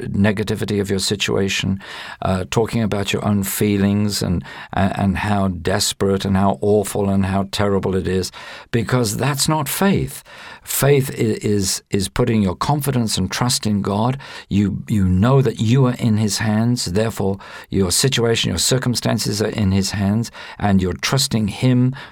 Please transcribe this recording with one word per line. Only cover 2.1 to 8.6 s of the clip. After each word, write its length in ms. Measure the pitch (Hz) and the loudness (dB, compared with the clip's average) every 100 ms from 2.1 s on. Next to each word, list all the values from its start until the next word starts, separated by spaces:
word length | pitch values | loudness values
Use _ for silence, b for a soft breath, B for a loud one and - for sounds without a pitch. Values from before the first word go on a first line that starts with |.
| B | B
uh, 220 | 92 92 92 | -2 -2 -2
talking 320 | 120 110 120 | -2 0 0
about 320 | 107 101 98 | -2 -2 -2
your 100 | 104 | -2
own 200 | 104 101 | 0 0
feelings 800 | 95 - 107 101 98 101 104 101 | 0 0 0 2 2 2 0 -2
and, 200 | 104 87 - B B | -2 -2 -4 B B
and, 260 | - 98 - | 0 0 2
and 200 | 98 82 | 0 0
how 320 | 104 101 98 | 0 0 0
desperate 760 | 85 92 101 - - 98 98 98 | -2 -2 0 -2 0 0 0 2
and 100 | 95 | 2
how 220 | 98 - | 2 2
awful 480 | 104 104 98 104 98 | 2 2 2 0 0
and 180 | 98 95 | 2 2
how 200 | 98 98 | 0 -2
terrible 440 | - 101 98 98 95 | -2 0 0 0 -2
it 120 | 90 | 0
is, 240 | 92 90 B B B | -2 -4 B B B